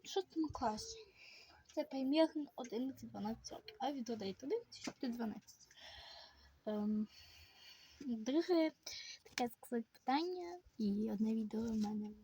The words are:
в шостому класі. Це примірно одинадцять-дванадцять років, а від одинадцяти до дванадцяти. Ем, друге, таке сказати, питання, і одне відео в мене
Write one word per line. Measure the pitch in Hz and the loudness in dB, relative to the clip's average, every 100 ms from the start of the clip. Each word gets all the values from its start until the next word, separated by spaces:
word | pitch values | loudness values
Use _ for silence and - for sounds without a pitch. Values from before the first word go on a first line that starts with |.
в | 740 | -4
шостому | 392 370 330 302 | -4 -2 -2 -2
класі. | - 240 214 453 - - - - - - - - - | 0 0 0 -6 -10 -14 -20 -20 -20 -20 -20 -6 -4
Це | |
примірно | 294 269 262 302 320 311 285 - | -2 0 4 8 6 4 -4 -6
одинадцять-дванадцять | 247 220 262 254 226 202 208 233 - | -4 -2 -2 -4 -10 -4 -4 -4 -8
років, | - - - | -12 -14 -4
а | 269 | -2
від | 285 240 | -2 -2
одинадцяти | 226 196 190 269 453 480 - - - | -2 -2 -4 0 -2 -2 -8 -8 -4
до | 254 | -4
дванадцяти. | 240 226 208 - - - - - - - - - - - - - | 0 -2 -4 -10 -20 -20 -18 -16 -14 -14 -16 -18 -20 -20 -10 -4
Ем, | 214 208 214 214 - - - - - - - - - | 0 2 2 0 -6 -20 -20 -20 -20 -20 -20 -20 -8
друге, | 285 226 220 294 339 339 311 - - - - - | -2 0 4 4 6 6 6 2 -10 -10 -10 -14
таке | - - 240 | -8 -2 -2
сказати, | - - 233 226 | -2 -2 -2 -2
питання, | - - 277 349 359 349 359 - - | -6 2 2 2 -2 -6 -10 -14 0
і | 208 202 220 | 2 4 2
одне | 202 220 | 2 2
відео | 220 214 220 | 2 2 0
в | 226 220 | 0 2
мене | 208 214 208 214 | 0 0 -4 -10